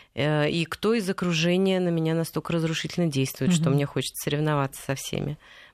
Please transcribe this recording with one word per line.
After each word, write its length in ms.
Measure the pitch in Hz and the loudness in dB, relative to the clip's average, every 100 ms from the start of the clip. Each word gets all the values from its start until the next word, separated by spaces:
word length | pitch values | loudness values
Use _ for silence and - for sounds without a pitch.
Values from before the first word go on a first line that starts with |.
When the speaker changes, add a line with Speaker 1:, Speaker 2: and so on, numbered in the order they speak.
| - - | -12 -4
Speaker 1:
Э, 340 | 143 151 147 | 0 2 2
и 160 | 170 160 | 0 -2
кто 280 | - 208 233 | -2 0 0
из 140 | 185 | 0
окружения 680 | 190 180 165 170 180 190 185 | -2 0 2 2 4 4 2
на 80 | 180 | 2
меня 260 | 165 160 165 | 2 2 0
настолько 380 | 165 156 - | -2 -4 -2
разрушительно 540 | 170 160 160 160 - 170 | 0 0 -2 -4 0 0
действует, 460 | 135 131 - 139 | 2 -2 0 0
что 160 | 170 156 | 2 4
Speaker 2:
Мгм. 60 | 143 | 2
Speaker 1:
мне 100 | 143 | 2
хочется 380 | 135 - - - | -2 -4 -6 -4
соревноваться 560 | 147 156 147 135 - | 0 0 0 -2 -4
со 120 | - 139 | -6 -6
всеми? 420 | - - - 151 - - - | -4 -4 -4 -8 -14 -20 -20